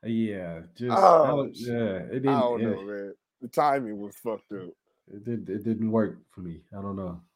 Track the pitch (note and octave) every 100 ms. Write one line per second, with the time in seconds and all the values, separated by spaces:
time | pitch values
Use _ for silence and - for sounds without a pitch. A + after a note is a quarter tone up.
0 | A2 A2+ A2 G2+ F2+ E2 E2 - A#2+ B2
1 | F#3+ E3 C#3+ C#3+ C3 - A#2+ A#2 A2 F#2
2 | E2+ B2 C3+ C3+ B2 A#2+ A2+ F#2+ G2 G2+
3 | G2+ - _ _ A#2+ - D3 C#3 A#2+ G#2
4 | G2+ - A#2+ G#2+ _ G2+ F2+ - _ _
5 | _ G2+ A2 A#2 F2+ G2+ G#2+ G#2+ A2 A2+
6 | G2+ - _ - F2+ D#2+ _ G2+ G2 G2
7 | F#2 F2 _